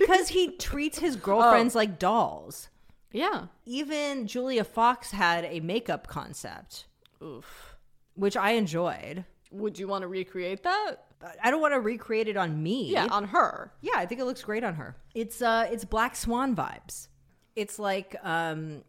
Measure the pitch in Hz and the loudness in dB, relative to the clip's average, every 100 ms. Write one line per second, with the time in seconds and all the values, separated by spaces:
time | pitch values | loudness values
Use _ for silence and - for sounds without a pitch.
0 | 381 381 349 370 349 - - 285 302 - | 8 6 6 2 2 0 -4 -2 -2 -2
1 | 320 233 190 208 233 226 233 233 220 165 | -2 -2 2 6 8 8 6 2 0 2
2 | 185 226 160 78 85 - - _ - - | 2 4 2 -2 -12 -16 -18 _ -20 -20
3 | _ 208 349 - 175 _ - 254 294 302 | _ -2 -2 -2 -6 _ -8 -4 -2 -2
4 | 285 277 208 247 262 247 202 - 233 247 | -2 -4 -4 -4 0 0 0 2 4 2
5 | - 196 175 170 170 165 160 226 233 156 | -4 0 2 2 -2 -6 -2 -2 -2 -6
6 | - 156 - - - 82 - - - _ | -6 -12 -10 -12 -14 -14 -16 -20 -20 _
7 | _ - 160 123 - - - - _ _ | _ -18 -16 -16 -16 -20 -20 -20 _ _
8 | _ - 196 190 196 233 190 165 175 - | _ 0 0 2 2 2 2 0 -2 -2
9 | 117 165 180 _ _ 196 214 170 196 196 | -8 -12 -14 _ _ -6 -6 -4 -4 -4
10 | 185 185 185 185 180 196 349 392 415 - | -4 -6 -6 -6 -4 -2 0 0 -2 -8
11 | _ _ 170 165 226 302 302 277 214 233 | _ _ -18 -2 2 4 4 2 0 -4
12 | - 220 214 196 175 151 160 254 165 349 | -2 -2 0 0 0 0 -2 -2 0 0
13 | 185 202 202 330 233 - - - 349 480 | 2 0 2 4 4 0 -10 -8 -2 -2
14 | 180 240 254 262 - 214 226 160 135 131 | -2 -4 -4 -6 -6 -4 -4 -4 -10 -14
15 | - 226 220 - 240 226 226 226 214 220 | -12 -8 -6 0 2 4 2 -2 -2 0
16 | 240 - - 233 269 190 135 - - - | 0 -2 -2 0 0 0 -4 -8 -14 -16
17 | - _ _ _ _ - 208 - 202 196 | -16 _ _ _ _ -8 -6 -4 -2 -2
18 | 190 - 190 165 165 156 156 147 | -4 -8 -4 -2 -2 -4 -8 -12